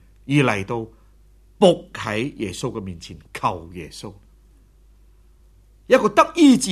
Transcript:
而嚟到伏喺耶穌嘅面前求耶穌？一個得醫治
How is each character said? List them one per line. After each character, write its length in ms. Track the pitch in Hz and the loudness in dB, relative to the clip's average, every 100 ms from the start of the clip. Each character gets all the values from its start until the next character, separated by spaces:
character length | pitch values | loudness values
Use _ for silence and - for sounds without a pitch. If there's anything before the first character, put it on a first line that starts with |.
| _ _ - | _ _ -2
而 60 | 143 | 0
嚟 200 | 127 104 | 2 0
到 200 | 98 120 113 - _ _ _ _ _ - | -4 -8 -10 -16 _ _ _ _ _ 2
伏 320 | 190 175 - | 4 4 -2
喺 400 | - - 104 131 - | -12 -6 -4 -6 -6
耶 160 | 104 | -10
穌 180 | 87 131 | -8 -10
嘅 100 | 113 | -8
面 200 | 95 85 | -10 -12
前 180 | - 85 - | -16 -20 -18
求 380 | - 127 92 82 | -8 -6 -6 -12
耶 160 | 90 76 | -16 -16
穌？ 240 | - 107 98 _ _ _ _ _ _ _ _ _ _ _ _ _ _ _ _ - | -16 -18 -18 _ _ _ _ _ _ _ _ _ _ _ _ _ _ _ _ 0
一 80 | 254 | 2
個 120 | 214 | 4
得 240 | 208 320 - | 2 2 4
醫 200 | 294 247 | 6 6
治 140 | 196 | 2